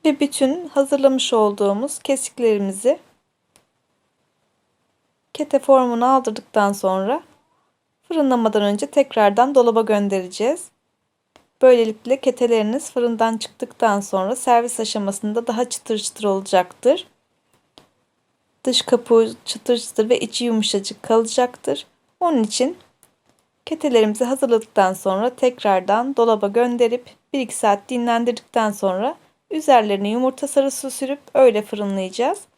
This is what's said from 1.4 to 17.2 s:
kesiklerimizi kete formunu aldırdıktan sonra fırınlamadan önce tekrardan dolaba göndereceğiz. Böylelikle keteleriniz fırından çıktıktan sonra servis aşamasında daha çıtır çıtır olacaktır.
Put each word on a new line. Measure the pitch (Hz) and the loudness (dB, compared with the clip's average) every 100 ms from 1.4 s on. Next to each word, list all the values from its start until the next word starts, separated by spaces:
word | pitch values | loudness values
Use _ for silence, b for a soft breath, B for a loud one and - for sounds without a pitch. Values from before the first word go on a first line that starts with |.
| 208 202 202 202 277 - | 2 2 0 0 -4 -8
kesiklerimizi | - 269 - - 233 208 196 196 240 330 _ _ _ _ _ _ _ _ _ _ _ _ _ _ _ _ _ _ _ _ _ _ _ | -4 -4 -4 -2 0 0 -2 -2 -2 -2 _ _ _ _ _ _ _ _ _ _ _ _ _ _ _ _ _ _ _ _ _ _ _
kete | - 294 277 | -10 -2 -2
formunu | 277 269 247 233 | 4 4 4 0
aldırdıktan | 247 269 240 214 _ 220 202 | 2 2 0 -8 _ 0 0
sonra | 202 190 190 196 302 - _ _ _ _ _ _ _ _ | 0 -2 -2 -2 -4 -8 _ _ _ _ _ _ _ _
fırınlamadan | 330 277 247 220 214 | -2 0 2 2 2
önce | 202 208 285 | 0 -2 0
tekrardan | - 277 226 208 208 262 | 0 0 2 2 4 4
dolaba | 269 233 226 | 4 4 2
göndereceğiz. | 220 208 202 190 185 - 226 330 - _ _ _ _ _ _ _ _ _ | 0 0 0 -2 -6 -4 -2 -2 -10 _ _ _ _ _ _ _ _ _
Böylelikle | 254 247 220 214 233 269 | 6 6 4 -4 -4 0
keteleriniz | 269 247 240 226 214 254 - | 0 0 0 2 0 -4 -6
fırından | 254 240 226 226 226 | -4 -2 0 -2 -2
çıktıktan | - _ 240 - 226 202 | -8 _ -14 -2 0 0
sonra | 196 190 190 | -2 -4 -2
servis | 254 - 240 233 - | -4 2 2 2 -6
aşamasında | 220 220 196 196 214 220 233 | -6 -4 -6 -6 -4 -4 -4
daha | 220 247 | -4 -4
çıtır | - - 214 | -6 -6 -6
çıtır | - - | -6 -4
olacaktır. | 208 196 196 185 180 - 247 349 - _ | -2 -2 0 0 0 -2 0 0 -4 _